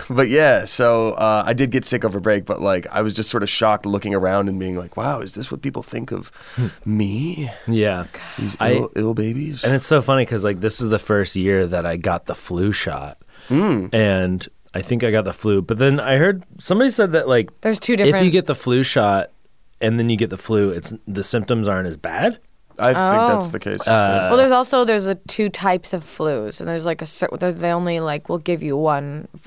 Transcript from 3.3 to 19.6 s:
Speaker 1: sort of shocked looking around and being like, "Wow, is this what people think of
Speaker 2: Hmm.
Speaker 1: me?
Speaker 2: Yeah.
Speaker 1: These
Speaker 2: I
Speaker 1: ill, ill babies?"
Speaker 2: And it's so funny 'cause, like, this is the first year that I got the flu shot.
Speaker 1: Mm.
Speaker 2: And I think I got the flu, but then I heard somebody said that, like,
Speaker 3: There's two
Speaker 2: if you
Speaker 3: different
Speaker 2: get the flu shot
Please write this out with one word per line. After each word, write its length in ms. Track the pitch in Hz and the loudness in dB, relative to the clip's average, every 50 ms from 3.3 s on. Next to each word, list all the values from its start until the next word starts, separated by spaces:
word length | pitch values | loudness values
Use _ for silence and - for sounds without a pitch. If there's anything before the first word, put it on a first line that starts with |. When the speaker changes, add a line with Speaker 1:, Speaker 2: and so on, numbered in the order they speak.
Speaker 1:
sort 120 | - 117 101 | -2 -2 -2
of 60 | 101 | -2
shocked 340 | - - 113 107 104 104 - | 0 2 2 2 2 2 0
looking 280 | 101 101 101 - 104 101 | -2 -2 -2 -2 -2 0
around 340 | 98 92 92 95 101 98 101 | 0 2 2 2 2 0 0
and 100 | 98 95 | -2 -4
being 160 | 92 92 92 | -4 -4 -6
like, 220 | 90 87 87 - | -6 -8 -8 -8
"Wow, 240 | - 113 135 143 117 | -6 -4 -4 -4 -4
is 140 | - 95 - | -6 -8 -10
this 160 | 104 131 - | -10 -10 -10
what 80 | 135 127 | -10 -8
people 220 | - 139 - - | -8 -8 -8 -8
think 280 | - - - 120 117 - | -10 -8 -8 -10 -8 -8
of 200 | 107 95 92 - - - - - - | -8 -10 -10 -12 -18 -20 -20 -10 -4
Speaker 2:
Hmm. 120 | 123 123 104 - - - | -4 -4 -4 -4 -6 -4
Speaker 1:
me? 640 | 104 107 107 104 98 101 113 147 170 180 156 147 117 - - - - | -2 0 0 0 0 -2 -2 -4 -4 -6 -6 -8 -8 -10 -8 -4 -2
Speaker 2:
Yeah. 360 | 113 110 104 104 92 90 87 - - - - - - - | 0 2 2 2 0 -2 -6 -10 -12 -16 -16 -14 -8 -6
Speaker 1:
These 180 | 110 101 101 - | -6 -6 -4 -2
Speaker 2:
I 140 | 110 120 | 0 2
Speaker 1:
ill, 180 | 123 127 120 - - | 2 2 0 -2 -2
ill 180 | - 107 110 113 | -2 -2 0 0
babies?" 480 | 107 107 113 117 135 151 156 147 127 - | 0 -2 -2 -4 -4 -6 -6 -6 -2 0
Speaker 2:
And 100 | 120 135 | 0 2
it's 120 | 135 - | 0 2
so 140 | - 156 143 | 2 2 2
funny 240 | - - 135 135 120 | 4 2 2 2 0
'cause, 180 | - 120 104 95 | 0 -2 -2 0
like, 160 | 104 101 87 | -2 -2 0
this 180 | 101 110 - - | -2 -2 -2 -2
is 80 | 123 110 | 0 0
the 100 | 110 104 | 0 0
first 380 | - - 107 101 98 - - | 2 2 2 2 2 0 -2
year 300 | 95 92 98 98 95 92 | 0 2 2 2 2 2
that 180 | 85 90 87 85 | 0 0 -2 -2
I 120 | 85 85 | -2 -4
got 280 | 87 85 98 85 85 - | -2 -2 -2 -2 -2 -4
the 100 | - 90 | -6 -10
flu 380 | - - - 92 87 95 104 | -10 -8 -6 -2 0 0 0
shot. 460 | 101 - - 87 76 67 69 71 73 - - - - - - - | 0 -2 -4 -6 -6 -8 -10 -12 -14 -18 -20 -20 -20 -20 -6 -2
Speaker 1:
Mm. 440 | 127 151 202 214 143 104 92 95 - | 0 2 2 2 0 0 -2 0 2
Speaker 2:
And 540 | 110 107 101 95 92 92 90 92 90 - - - - - _ - | 2 4 4 2 2 0 0 -2 -4 -6 -10 -16 -20 -18 _ -8
I 60 | 92 | -8
think 240 | 95 - 123 117 120 | -4 -2 -2 0 2
I 60 | 110 | 2
got 160 | 104 110 98 | 2 2 0
the 80 | 95 - | -2 -4
flu, 260 | - - 107 101 98 | -2 0 2 2 2
but 160 | 87 - 113 107 | 2 0 0 2
then 220 | 135 139 139 147 | 2 2 2 2
I 160 | 113 135 135 | 2 2 4
heard 260 | 135 160 196 196 185 - - - - | 4 4 2 2 0 -6 -16 -14 -8
somebody 300 | - - 185 214 262 269 | -2 0 2 4 4 2
said 220 | 220 - 208 180 | 4 2 2 2
that, 160 | 160 160 117 127 | 2 2 2 4
like, 220 | 127 117 104 - - - | 4 2 2 0 -6 -4
Speaker 3:
There's 180 | - 220 220 - | -2 -2 -2 0
two 140 | - - | 0 0
Speaker 2:
if 80 | 247 196 | 0 2
you 60 | 202 | 4
Speaker 3:
different 260 | 147 175 190 190 180 | 4 4 4 4 4
Speaker 2:
get 140 | 160 185 180 | 4 2 2
the 80 | - - | 0 -2
flu 280 | - - 127 123 131 | -2 0 0 2 2
shot 460 | 131 - - 135 107 101 98 98 - - - - - - - - | 2 2 2 2 2 4 2 0 -2 -4 -10 -18 -20 -20 -20 -20